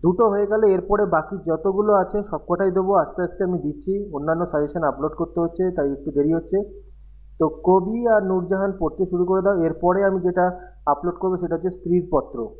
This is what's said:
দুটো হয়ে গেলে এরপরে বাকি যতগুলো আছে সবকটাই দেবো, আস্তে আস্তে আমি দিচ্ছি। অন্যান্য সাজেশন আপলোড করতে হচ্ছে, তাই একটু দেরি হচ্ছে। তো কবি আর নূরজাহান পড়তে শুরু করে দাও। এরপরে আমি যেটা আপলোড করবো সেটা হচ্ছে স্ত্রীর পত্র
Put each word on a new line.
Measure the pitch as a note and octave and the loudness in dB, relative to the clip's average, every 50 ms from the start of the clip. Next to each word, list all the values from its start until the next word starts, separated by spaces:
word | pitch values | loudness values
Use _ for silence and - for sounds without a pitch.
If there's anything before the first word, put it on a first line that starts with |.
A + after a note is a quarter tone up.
| - | 4
দুটো | E3+ F3+ F3+ A#3 A3 G3+ | 2 4 4 4 4 4
হয়ে | G3+ G#3 G3 G#3+ | 2 0 2 2
গেলে | A3 A3 G#3 F#3+ | 4 4 4 4
এরপরে | F3+ F3+ - G3+ G#3 G#3+ F#3 E3+ | 2 2 0 2 2 2 2 2
বাকি | D#3+ D3+ - G3+ F#3+ D#3 E3 | 0 0 -2 -8 -8 -2 -2
যতগুলো | D#3+ D#3+ D#3+ G3 F#3+ F#3+ G#3 G#3+ G#3 G3 F#3 | -2 0 0 0 2 2 2 4 4 4 4
আছে | - - G#3 G3+ - | 2 -2 -6 -4 -4
সবকটাই | - - - - F3 F3 G3 F#3+ F3+ | -8 -10 -4 -2 -2 2 2 2 2
দেবো, | F#3+ F#3 F#3 G3+ F#3+ D#3 | 2 2 2 4 2 2
আস্তে | - - - F3+ | 0 -2 -4 -4
আস্তে | E3+ - - G3+ F3+ | -4 -2 -4 -2 -2
আমি | F3+ E3+ C#3 | -2 -2 -2
দিচ্ছি। | D3 D3+ D3 - - F#3+ G3+ G3+ G3+ D#3+ | -4 -8 -6 -4 -4 -4 -4 -4 -6 -8
অন্যান্য | C#3 C#3+ D#3 D#3+ E3+ F3 E3+ - | -6 -2 -2 0 0 -2 -2 -2
সাজেশন | D3+ D3 C#3+ D3 F3+ E3 C#3+ | -2 -2 -2 -2 -2 -2 -2
আপলোড | C3 - C#3 D#3 D3 - | -2 -2 -4 -6 -2 -4
করতে | E3+ E3 - F3 E3+ | -6 -4 -2 -2 -2
হচ্ছে, | E3 E3+ - F#3 F#3 F3 | -2 -2 -2 -2 -2 0
তাই | D#3+ D3 C#3 C#3 | 0 -2 -2 -2
একটু | C#3 - D#3 C#3 | -4 -8 -4 -2
দেরি | C#3+ C#3+ D3+ E3 E3 | 0 2 2 2 0
হচ্ছে। | - - - G3 G#3+ G#3 - - - - - - - - - - - - - - | -2 -2 -4 -4 -4 -4 -10 -20 -20 -20 -20 -20 -20 -20 -20 -20 -20 -20 -2 0
তো | - - - - - | 0 0 0 -2 2
কবি | F3+ F#3 F#3+ F3+ F#3 A3 A#3 A#3+ A#3 A3 | 4 4 4 4 0 -4 -2 2 4 2
আর | G#3+ F#3+ F#3+ | 4 2 2
নূরজাহান | F#3 F#3 F3 E3+ G3 F#3+ G3 G3+ F#3+ F#3+ | -2 -2 0 -2 -2 -2 -2 -2 -2 -2
পড়তে | E3+ D#3 - - F#3+ F3+ | -2 -4 0 -2 -4 -2
শুরু | F3+ F3 F3+ F3 | 0 0 0 2
করে | F#3+ F#3+ F3+ | 2 2 2
দাও। | G3 G3+ F3+ E3 | 2 2 2 0
এরপরে | E3 D#3+ - - F3 F3+ G3 G3 G3 | 0 -2 0 0 2 2 4 2 2
আমি | F#3+ F#3+ F3+ | 0 2 -2
যেটা | F#3 F3 F#3 F3+ F3+ F3+ - - - - - - - C#3+ | 0 0 2 0 0 0 -4 -14 -20 -20 -8 -2 -2 -2
আপলোড | C#3 - F3 F3 - - | 0 0 -6 -4 -2 -2
করবো | F#3 F#3 F3 F3+ | -2 -2 -2 -4
সেটা | E3 E3 | -4 -4
হচ্ছে | E3 E3 F#3 - | -4 -4 -6 -6
স্ত্রীর | - - E3+ F3 F3+ E3+ - - | -6 -4 0 0 0 0 2 0
পত্র | C#3+ B2+ - - A#2+ A2+ G#2 - - | -2 -2 -2 -8 -8 -8 -8 -10 -16